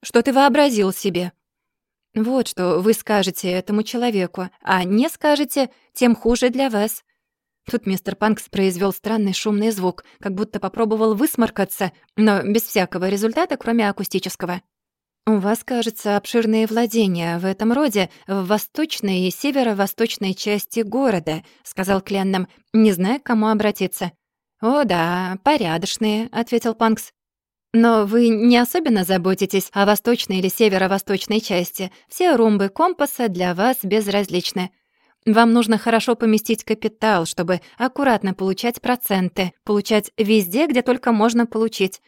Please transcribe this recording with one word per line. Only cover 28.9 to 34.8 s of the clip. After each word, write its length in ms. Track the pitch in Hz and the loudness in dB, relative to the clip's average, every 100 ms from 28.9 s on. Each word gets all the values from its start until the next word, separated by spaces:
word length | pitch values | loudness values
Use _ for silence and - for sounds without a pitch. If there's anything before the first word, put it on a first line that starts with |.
| 208 | 0
заботитесь 640 | 180 185 180 190 190 190 - | 2 0 0 0 0 -2 -2
о 120 | 202 202 | 0 2
восточной 540 | 208 233 240 - 185 | 2 0 -2 -2 -2
или 100 | 190 | -2
северо-восточной 920 | - 214 185 190 196 - 190 - 214 | 2 2 4 0 0 -2 -4 -2 -2
части. 520 | - 180 180 - 185 - _ | -2 -2 -4 -8 -12 -14 _
Все 260 | - 359 240 | 0 2 4
румбы 340 | 226 202 196 | 4 2 0
компаса 600 | - 359 349 285 - 233 | 0 0 0 -4 -2 -4
для 240 | 175 180 | -2 -2
вас 240 | 175 233 254 | 0 0 0
безразличны. 880 | 185 214 202 202 190 180 - 190 185 _ | -2 -2 0 -2 -2 -4 -4 -6 -8 _